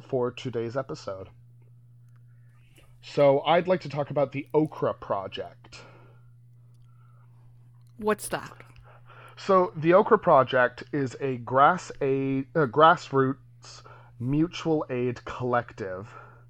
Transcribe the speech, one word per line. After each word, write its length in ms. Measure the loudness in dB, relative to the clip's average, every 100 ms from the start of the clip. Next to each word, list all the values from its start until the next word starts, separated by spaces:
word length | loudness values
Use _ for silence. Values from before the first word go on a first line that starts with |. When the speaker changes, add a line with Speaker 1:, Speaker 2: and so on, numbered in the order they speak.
| -6
Speaker 1:
for 240 | -4 -4
today's 460 | -6 -8 -6 -6 -6
episode. 500 | -8 -10 -12 -12 -14 -20 -20 -20 -20 -20 -20 -20 -20 -20 -20 -20 -20 _ _ -20 -20 -20
So 400 | -6 2 4 4
I'd 260 | 4 2 2
like 140 | -2
to 80 | -2
talk 200 | -8 -4
about 220 | -2 -2
the 160 | -4 -2
Okra 400 | 0 0 -2 -4
Project. 880 | -4 -4 -6 -4 -10 -12 -16 -20 -20 -20 -20 -20 -20 -20 -20 -20 -20 -20 -20 -20 -20 -20 -20 -20 -20 -20 -20 -20 -20 -20 -6
Speaker 2:
What's 320 | -2 -2 -4
that? 240 | -8 -8 -18 -20 -20 -20 -20 -20 -20 -20 -8
Speaker 1:
So 380 | 2 2 2 0
the 180 | 4
Okra 240 | 4 6 2
Project 680 | 6 4 4 2 0 -2 -8
is 240 | -6 -4 -6
a 160 | -6 -6
grass 540 | -2 4 4 4 -6 -4
aid, 440 | -2 0 -2 -4 -2 -2
uh, 120 | 0
grassroots 1160 | 6 6 6 0 0 0 -2 -12 -20 -20 -20 -20 -20 -20 -10
mutual 680 | -4 0 -2 -2 -2 -2 -2
aid 340 | -4 -4 -6 -12
collective 840 | -8 -2 -2 -4 -10 -10 -10 -14 -18 -20 -20